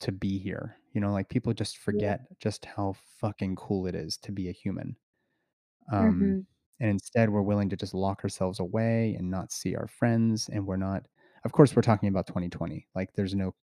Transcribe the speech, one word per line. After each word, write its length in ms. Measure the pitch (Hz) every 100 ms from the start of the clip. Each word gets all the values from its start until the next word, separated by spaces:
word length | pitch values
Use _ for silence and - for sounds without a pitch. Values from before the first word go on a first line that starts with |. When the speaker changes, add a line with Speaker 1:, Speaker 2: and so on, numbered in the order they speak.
Speaker 1:
to 120 | -
be 260 | 95 98 98
here, 380 | 95 87 113 - _
you 80 | 110
know, 120 | 101
like, 160 | 101 98
people 220 | 127 120
just 240 | 110 107 - -
Speaker 2:
Yeah. 200 | 107 104
Speaker 1:
forget 160 | 101 123 -
just 240 | 110 -
how 300 | - - 98 95 _ -
fucking 360 | 107 - 95 92
cool 300 | - 101 92
it 80 |
is 220 | 87 80 -
to 140 | -
be 160 | 98 90
a 40 |
human. 440 | 90 101 90 80 - _ _ _ _ _ _ _ _ -
Um, 140 | 104 226
Speaker 2:
Mm-hmm. 340 | - 196 190 190 _ _ -
Speaker 1:
and 100 | 113
instead, 400 | 98 - 117 113
we're 120 | 104
willing 280 | 98 104 98
to 60 | 92
just 180 | 95
lock 280 | 92 95 98
ourselves 360 | 101 - 92 92
away 540 | 90 113 113 113 113 -
and 120 | 90
not 220 | 92 -
see 240 | - - -
our 120 | 113
friends, 600 | - 120 113 113 110 -
and 160 | 104 98
we're 100 | 95
not, 280 | 95 98 - _ _ _
of 80 | 113
course, 240 | - 143 -
we're 60 |
talking 260 | 113 107 101
about 180 | 95 -
twenty 220 | 90 90
twenty, 380 | - 82 76 -
like, 200 | 92 95
there's 200 | - 98
no, 200 | 98 92 -